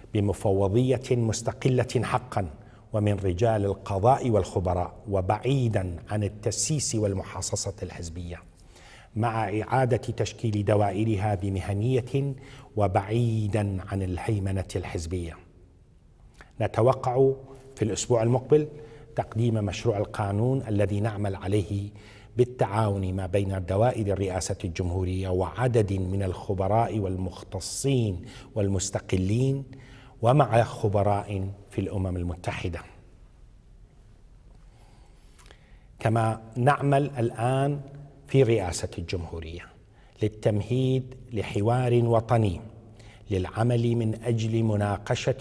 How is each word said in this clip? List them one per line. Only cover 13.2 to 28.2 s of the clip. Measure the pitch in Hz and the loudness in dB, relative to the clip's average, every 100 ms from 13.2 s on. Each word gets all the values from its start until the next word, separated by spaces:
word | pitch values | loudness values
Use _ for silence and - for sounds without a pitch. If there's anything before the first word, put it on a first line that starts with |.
| 120 113 104 107 101 95 - | 2 0 0 0 0 -2 -4
عن | 98 | -4
الهيمنة | 92 87 - 104 95 95 - 95 | -2 -4 -2 -2 0 -2 -4 -6
الحزبية. | 90 95 82 90 82 - - - - - - - - - - - - - | -6 -8 -6 -6 -6 -12 -20 -20 -20 -20 -20 -20 -20 -20 -20 -20 -20 -4
نتوقع | 107 - 117 131 127 123 135 135 - - - - | -2 2 2 2 0 4 4 2 -8 -20 -20 -4
في | |
الأسبوع | 107 92 - 120 | -2 -2 0 2
المقبل | 113 123 - 151 151 - - - - - | 4 2 4 4 4 -6 -18 -20 -8 -6
تقديم | - 113 120 | -4 0 2
مشروع | 110 101 - 113 101 | 2 -2 0 0 0
القانون | 104 - 101 101 123 131 107 | -2 -2 -2 2 2 0 0
الذي | 104 101 101 | 0 2 0
نعمل | 110 101 104 95 | -2 -2 -4 -4
عليه | 95 104 90 101 104 - - - - 113 | 0 0 0 -4 -6 -12 -20 -20 -6 0
بالتعاون | 123 127 110 104 107 98 95 | 0 2 0 2 2 0 0
ما | 92 92 | -2 0
بين | 101 98 95 | 0 0 -2
دوائر | 90 98 120 113 101 92 | 0 2 2 2 0 0
رئاسة | 98 92 - 98 | 0 -2 -4 -4
الجمهورية | 92 82 90 92 90 92 95 | -4 -4 -2 -2 -2 -2 0
وعدد | 92 92 - 127 117 98 | 0 0 0 2 4 2
من | 98 92 98 | 0 -2 -2
الخبراء | 95 87 - 95 95 110 110 110 | -2 -4 -4 -2 2 2 2 0
والمختصين | 92 92 92 - - 95 - - 139 131 110 87 | -2 -2 -4 -8 -10 -10 -8 -4 0 2 2 -2